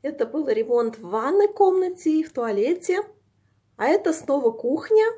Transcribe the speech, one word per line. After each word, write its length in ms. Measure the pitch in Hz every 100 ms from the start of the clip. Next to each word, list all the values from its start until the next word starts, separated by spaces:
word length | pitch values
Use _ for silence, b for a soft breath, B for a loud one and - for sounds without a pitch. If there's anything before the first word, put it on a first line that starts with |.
| 277
Это 180 | 285 233
был 220 | 294 285
ремонт 500 | 220 220 240 233 226
в 120 | 175
ванной 400 | 214 254 392 415
комнате 600 | 415 392 370 370 359 320
и 120 | 311
в 80 | 320
туалете. 680 | - 233 202 240 359 - 370 415 _ _ _ _ _ _ -
А 120 | 247
это 260 | 381 339
снова 380 | 320 - 285 240
кухня. 520 | 220 240 311 - 427 440